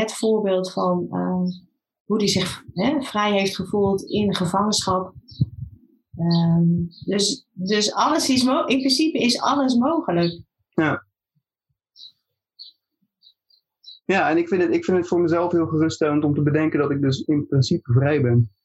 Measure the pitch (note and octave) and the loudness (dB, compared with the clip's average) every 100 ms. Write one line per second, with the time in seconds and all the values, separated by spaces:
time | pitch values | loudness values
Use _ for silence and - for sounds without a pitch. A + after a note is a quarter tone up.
0 | A3 - A3 G#3+ G3 F#3 F#3 F#3+ F#3 F3+ | -2 -2 0 0 0 0 -2 -2 -2 -2
1 | F3 F3+ F3+ F#3 F3+ F3+ - _ _ _ | -2 -4 -2 -2 -2 -6 -16 _ _ _
2 | - G#3 G3 F#3 F#3 - - E3+ A#3+ D4 | -4 0 0 0 -2 -6 -10 -2 0 -2
3 | - G#3 G#3 G3+ F#3+ - F#3 G#3 G3 F#3+ | -2 -2 0 2 0 -4 -4 0 2 0
4 | - G#3 G#3 F3 E3+ G3 G#3 G#3 F#3+ F#3 | -2 -2 0 0 0 0 0 0 0 -2
5 | F#3 - - - - - - - _ _ | -4 -12 -20 -6 -6 -6 -18 -18 _ _
6 | _ - E3+ E3+ E3+ E3+ E3+ E3+ F3 - | _ -4 0 0 2 2 2 0 -4 -8
7 | - G3+ G3+ - _ F#3 F#3 G#3+ G#3 - | -4 -2 -2 -4 _ -10 -2 -2 0 0
8 | C4 D#4 C4+ B3+ B3 D4+ - C4+ C4+ - | 0 0 0 2 2 0 0 0 0 0
9 | D#4+ - A#3 - - C#4+ C4 A#3 C4+ E4 | 0 0 0 0 0 0 2 2 2 0
10 | - E3+ F3 E3+ - _ _ - D3+ - | 0 0 0 -4 -14 _ _ -2 0 -2
11 | - _ _ _ _ _ _ _ _ - | -8 _ _ _ _ _ _ _ _ -20
12 | - _ _ _ _ _ - _ _ _ | -20 _ _ _ _ _ -20 _ _ _
13 | _ _ _ _ _ _ _ _ - - | _ _ _ _ _ _ _ _ -20 -12
14 | - F#3 D3+ E3 E3+ F#3 F3 E3+ - F#3 | -2 0 2 0 0 0 0 0 0 0
15 | F3 F3 E3+ E3+ F3 E3+ D#3 D#3 D#3+ - | 0 0 2 0 0 0 0 0 0 0
16 | D3+ D3 D3 D3 D3 D3+ D#3 D3 D3 C#3+ | 0 2 2 2 2 2 2 0 0 0
17 | C#3 C#3 - D3 - C#3 C3 F3 - B2 | 0 0 0 -2 2 0 2 0 2 2
18 | C#3 D3 A#2+ A#2+ A#2 - | 4 2 4 2 2 -4